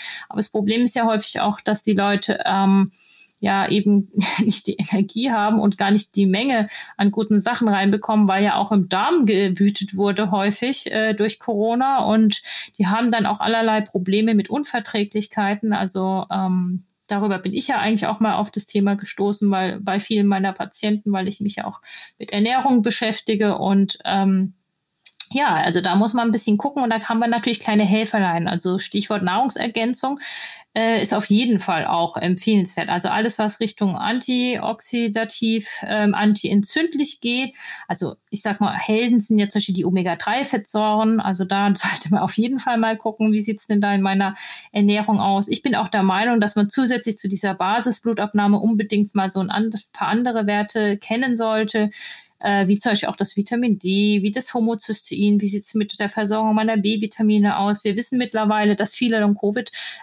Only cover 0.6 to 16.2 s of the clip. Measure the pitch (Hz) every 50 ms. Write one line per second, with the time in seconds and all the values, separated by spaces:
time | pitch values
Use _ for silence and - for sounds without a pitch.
0.6 | 202 202 220 240 247 240 - 247 226 226 220 208 - - - - - 214 208 -
1.6 | - 214 214 - - 220 202 196 202 202 202 202 - - 196 - - - 190 196
2.6 | 196 190 196 196 196 196 - - - - - - - - - _ 208 - 196 196
3.6 | 190 - - 208 202 208 208 202 196 - - 208 185 - - - 214 214 - -
4.6 | - - - - 165 - 214 190 196 196 - 220 247 269 226 214 208 214 220 214
5.6 | 208 202 - - 202 196 208 208 - - - 196 196 190 185 208 254 277 254 226
6.6 | 208 214 - - - - - - 202 202 208 220 214 - 214 202 196 233 240 -
7.6 | 233 214 202 190 196 196 208 208 - - 214 214 208 196 190 196 208 202 - -
8.6 | 202 - 214 196 180 185 185 190 226 294 349 339 247 202 208 185 202 190 185 185
9.6 | 202 202 202 - 196 208 196 190 202 202 190 202 214 180 208 196 196 208 202 -
10.6 | 240 262 269 - - - - 220 220 220 208 208 208 220 - - - 240 220 202
11.6 | 214 226 233 247 262 269 269 - - - 214 220 220 208 208 - - - - -
12.6 | - - _ - 196 185 208 226 247 233 233 226 202 - 208 - - 208 226 226
13.6 | 226 220 214 214 208 - - 190 180 190 196 214 220 226 220 202 190 - 220 294
14.6 | 294 - - 233 214 - - 208 208 208 - 214 208 - - 220 202 196 208 202
15.6 | 226 214 208 - 196 185 - 190 185 190 190 190